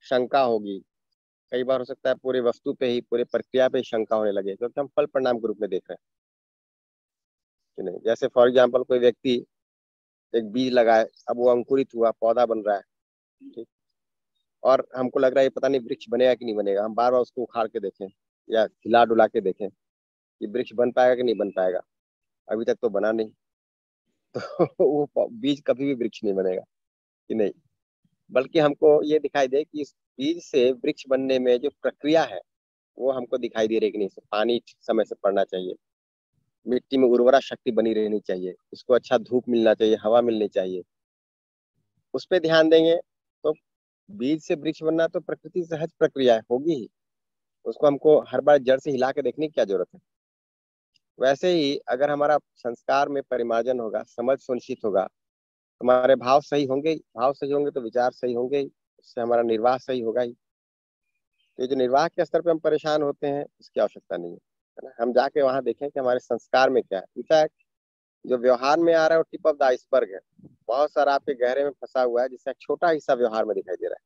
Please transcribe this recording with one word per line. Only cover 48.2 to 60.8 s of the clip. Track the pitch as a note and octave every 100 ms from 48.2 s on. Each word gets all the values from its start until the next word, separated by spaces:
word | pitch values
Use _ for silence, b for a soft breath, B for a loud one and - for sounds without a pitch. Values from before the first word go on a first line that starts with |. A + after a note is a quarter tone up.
| A2+
हर | B2+
बार | C3+ D3
जड़ | B2 C3
से | D#3
हिला | C3+ B2+
के | D3
देखने | C3 A#2+ D3+
की |
क्या | D#3
जरूरत | A2 F#2+ F2
है। | - _ _ _ _ _ _ _ _ _ _ _ _
वैसे | B2 C#3 F#3
ही | F3 C#3+ C#3+ -
अगर | B2 C#3+
हमारा | C#3+ D3 D3 _ _
संस्कार | B2 A#2 - C3+ C#3+
में | C#3
परिमार्जन | C3 B2 A#2 A2+ A#2 B2+
होगा, | A2+ G#2 A#2
समझ | - A#2+ C3+
सुनिश्चित | _ B2 - B2+
होगा, | A2 G2 F#2 _ _ _ _ _ _ _
हमारे | A#2+ B2+ B2+ C3
भाव | A#2+ C3+
सही | D3 D3 C#3
होंगे | C3+ D3+
ही, | D#3+ _ -
भाव | B2+
सही | C#3 C#3
होंगे | C#3+ C#3+
तो | C#3+
विचार | A2+ A#2+ B2
सही | - B2
होंगे | A#2+ B2 C#3+
ही, | C#3 _ _ _
उससे | _ -
हमारा | A#2 A#2
निर्वाह | A#2 A2+ A#2+ B2+
सही | - C3
होगा | A2+ A#2
ही। | A#2+ A#2+ _ _ _ _